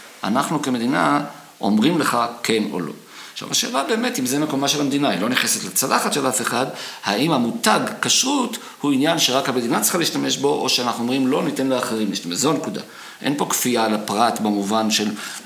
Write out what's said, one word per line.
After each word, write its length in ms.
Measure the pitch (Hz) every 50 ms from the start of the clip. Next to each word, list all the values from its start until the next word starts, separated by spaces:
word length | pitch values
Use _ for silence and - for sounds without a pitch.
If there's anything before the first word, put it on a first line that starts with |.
| - - - - -
אנחנו 380 | 98 110 135 139 - 165 143 147
כמדינה 600 | 135 127 117 117 123 151 180 165 147 143 143 147 - - - - - - -
אומרים 380 | - 101 107 107 110 - 180 156
לך 200 | 123 - 123 120 117 - - - -
כן 200 | - 113 110 104 - -
או 80 | 90
לא." 120 | 82 71 - - - - - - - - -
עכשיו, 180 | - - -
השאלה 340 | 139 - - 247 240 269 269 320
באמת 300 | 226 220 247 247 - -
אם 80 | 127
זה 120 | 120 135 147
מקומה 300 | 156 151 139 135 139 135
של 120 | - 147
המדינה, 280 | 147 135 143 143 143 127
היא 120 | 95 87
לא 80 | 101 120
נכנסת 360 | 127 120 - 110 - 104 -
לצלחת 480 | 92 90 - 131 - 107 - - - -
של 160 | 143 135 131
אף 140 | 120 - 113
אחד, 240 | - 123 120 135 - - - - - - - -
האם 280 | 101 101 107 139 170 156
המותג 480 | 127 120 117 - - - 220 190 175 127 - - - -
כשרות 540 | 240 - - - 262 294 277 240 - - - - - - -
הוא 120 | - 147 139
עניין 260 | 127 143 160 170 160
שרק 300 | - 127 123 135 135 139
המדינה 320 | 120 127 117 117 156 208
צריכה 180 | 214 - - 180
להשתמש 380 | 160 139 - 143 139 135 127
בו, 240 | 123 131 143 151 -
או 80 | - 131
שאנחנו 340 | - 127 123 120 110 117 117
אומרים, 240 | 120 131 139 131
"לא, 160 | 127 139 180 185
ניתן 240 | 151 - - 135
לאחרים 440 | 135 131 120 - - 113 110 107 98
להשתמש." 240 | - - - 85 87
זו 160 | 92 117 143
הנקודה. 300 | 143 139 - 117 95 - - - - - - - - - -
אין 120 | 135 143
פה 100 | 147 - -
כפייה 340 | - - - 127 120 117 113
על 100 | 107 107
הפרט 460 | 104 - - 101 107 117 117 107 -
במובן 500 | 110 107 104 101 101 98 110 110 110 107
של, 180 | 104 - 104 104 - - - - - - -